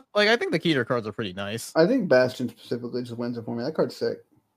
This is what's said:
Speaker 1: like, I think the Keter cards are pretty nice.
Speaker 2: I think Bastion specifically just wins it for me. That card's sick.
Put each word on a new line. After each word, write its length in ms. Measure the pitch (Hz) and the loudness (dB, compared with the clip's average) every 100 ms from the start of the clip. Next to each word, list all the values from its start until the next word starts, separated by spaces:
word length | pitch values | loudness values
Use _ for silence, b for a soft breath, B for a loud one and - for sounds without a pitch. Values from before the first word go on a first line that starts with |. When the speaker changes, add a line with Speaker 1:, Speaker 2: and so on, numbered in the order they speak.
| - | 2
Speaker 1:
like, 140 | 208 208 | 2 4
I 80 | 233 | 4
think 160 | 392 | 2
the 80 | 180 | 0
Keter 260 | 175 143 117 | 2 2 2
cards 220 | 123 107 | -2 -2
are 60 | |
pretty 180 | - 107 | -6 -6
nice. 400 | 90 101 110 - | -6 -6 -6 -2
Speaker 2:
I 140 | - 175 | 4 4
think 220 | 262 175 | 4 4
Bastion 400 | 127 127 - 120 | 4 4 0 -6
specifically 520 | - - 120 120 123 | -8 -8 -6 -6 -8
just 140 | 120 113 | -6 -6
wins 200 | 120 120 | -6 -6
it 80 | 113 | -8
for 100 | 120 | -6
me. 80 | |
That 100 | 127 165 | -4 -2
card's 200 | 135 - | -2 -2
sick. 300 | 117 - - _ _ | -4 -4 -12 _ _